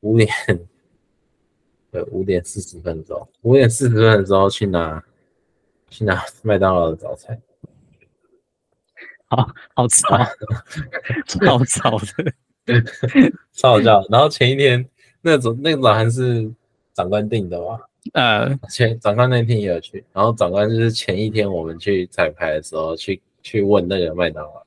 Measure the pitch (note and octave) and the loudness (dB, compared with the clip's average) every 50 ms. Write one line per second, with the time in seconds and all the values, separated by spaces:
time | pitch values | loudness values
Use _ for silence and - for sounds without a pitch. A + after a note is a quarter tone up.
0 | - G#2 A2 A2+ A2 G#2+ - - - - G2 E2+ E2+ - _ _ _ _ _ _ | -2 2 2 2 2 2 0 -6 -2 -4 -4 -4 -4 -16 _ _ _ _ _ _
1 | _ _ _ _ _ _ _ _ _ _ _ _ _ _ _ _ _ _ - F2+ | _ _ _ _ _ _ _ _ _ _ _ _ _ _ _ _ _ _ -10 -10
2 | - - - F#2+ F#2+ G2 F#2+ F2 E2+ - - G#2 F#2 - - E2+ D#2+ E2+ E2 D#2+ | -8 -6 -6 -6 -2 -2 -2 -2 -2 -6 -12 -12 -12 -12 -16 -12 -10 -8 -8 -8
3 | D#2 _ - - - _ _ _ _ A2+ B2+ C#3 C3 A#2 A#2 - C3+ B2 A#2 A2 | -10 _ -12 -14 -14 _ _ _ _ 4 6 6 6 4 2 2 0 0 2 4
4 | A2+ A2+ A2 G#2 F#2+ F#2+ G2+ F#2+ G2 G2 - - G#2+ G2 F#2 E2+ E2 D#2+ D#2 D#2+ | 6 6 6 4 4 2 4 4 4 2 2 -2 -4 -2 0 -2 -2 -2 -6 -10
5 | - _ _ _ _ _ _ _ _ _ _ _ _ _ _ _ _ _ - - | -14 _ _ _ _ _ _ _ _ _ _ _ _ _ _ _ _ _ -10 -6
6 | A2 G2+ F#2 F2+ - - - _ _ A2 G#2 F#2 F#2+ F#2+ F#2 F2+ E2+ E2 D#2+ D#2+ | -2 -2 -2 -2 -4 -12 -16 _ _ 0 0 2 2 2 2 2 0 -2 -4 -8
7 | - - - - - - A#2 A2+ _ _ _ _ - - _ _ _ _ _ _ | -10 -14 -14 -14 -12 -16 -16 -16 _ _ _ _ -20 -20 _ _ _ _ _ _
8 | _ _ _ _ _ _ _ _ _ _ _ _ _ _ _ _ _ _ _ - | _ _ _ _ _ _ _ _ _ _ _ _ _ _ _ _ _ _ _ -20
9 | - - - _ _ _ - B2+ B2+ - - - - _ _ - B2 A#2+ - - | -20 -20 -20 _ _ _ -2 -2 -2 -4 -6 -20 -20 _ _ -2 0 2 0 0
10 | - - - A2 B2 - - _ G#2+ - A2+ - - _ - D#3 C#3+ - - - | 2 2 2 2 0 -2 -4 _ -8 -8 -8 -10 -10 _ -12 -12 -12 -10 -12 -12
11 | - - - D#4+ - - - F#3 G3+ F3+ C#3+ A#2+ B2+ - - - - C3 A2 G#2+ | -8 -6 -8 -8 -8 -8 -4 0 2 2 4 2 0 -2 -4 -2 0 0 -2 -2
12 | G#2 G#2 - - - - - _ _ _ _ _ _ - A#2+ A#2+ A#2 - - - | -6 -8 -8 -8 -8 -8 -8 _ _ _ _ _ _ 0 0 0 0 0 -8 -8
13 | - A#2+ - C#4 C4 - - - _ _ _ - - B2+ A#2+ G#2+ G#2 A#2 G#2+ G2+ | -8 0 4 4 4 4 2 -6 _ _ _ 0 4 4 4 6 6 6 6 6
14 | G2 - G#2+ B2 C#3+ D3+ - - C3 B2 C3+ C#3 C#3+ C3+ B2 B2 B2+ - _ _ | 4 4 4 4 4 4 2 0 0 0 2 2 2 2 2 2 -2 -6 _ _
15 | _ _ _ _ _ E3+ D#3 C#3 B2 A#2 A#2 B2 C#3+ D#3+ D#3 C#3 C3 A#2 G#2+ A2 | _ _ _ _ _ 2 2 2 2 -2 -4 -2 -2 -2 -2 2 4 4 4 4
16 | A2+ A2+ A#2 B2+ B2+ B2 A#2+ A#2 A2 A2 A2+ _ _ _ _ _ _ _ _ - | 2 0 0 0 -2 0 0 -2 -2 -6 -10 _ _ _ _ _ _ _ _ -6
17 | F2+ F#2 G2+ G#2 G#2+ G#2+ A#2 A2 F#2+ F2 F2 F2 F2 F#2 A2+ A#2 - _ _ _ | -4 -2 -2 -2 -2 -2 -4 -4 -4 -4 -8 -8 -8 -10 -12 -12 -16 _ _ _
18 | _ - _ D3+ B2+ A#2+ A2 G#2 A2+ C3 C#3 C3+ - - - - B2 A2+ A#2 A2+ | _ -6 _ 0 2 2 2 2 0 -2 -4 -6 -8 -14 -2 -2 0 0 0 -2
19 | _ G#2 G#2 A#2 B2 B2+ B2+ A#2+ A#2 A2+ A#2+ G#2+ G#2 G2 F2 E2+ - - - G2 | _ -2 2 2 2 2 2 0 0 0 0 -2 0 -2 -4 -4 -6 -12 -18 -18
20 | _ _ _ F#2+ G2+ A#2 A2+ A2 G2+ F2 F2+ G2+ G#2 A2 A2+ A2+ A#2 A#2 A2 - | _ _ _ 0 0 0 2 0 -2 0 0 0 0 0 0 0 0 0 -2 -2
21 | - - F#2+ F#2+ G#2+ A2 G#2+ A2 G#2 G2 F#2+ E2+ E2 E2 E2 E2 - G2+ G2+ F#2 | -4 -4 -4 -2 -4 -2 -2 -2 -2 -2 -4 -6 -6 -8 -12 -8 -4 -2 -2 -2
22 | F2+ F2+ - - F2+ D#2 D#2 - E2+ D#2+ D2+ D#2 D#2 - E2 D#2+ D#2+ D#2+ E2 D#2+ | -2 -4 -2 -2 -2 -2 -2 -6 -6 -4 -4 -6 -8 -8 -8 -6 -6 -6 -6 -8
23 | - - G2 - _ _ _ _ _ - - A2 G2+ G2 G#2 G2 F2 F2 G2 F#2+ | -8 -8 -8 -8 _ _ _ _ _ -6 -4 -2 2 2 2 2 2 0 -2 -2
24 | F2 D#2+ D#2 F2 F2 E2 D2+ D#2 D2+ D2+ - - - | -4 -4 -2 -2 -4 -4 -4 -8 -14 -14 -18 -20 -20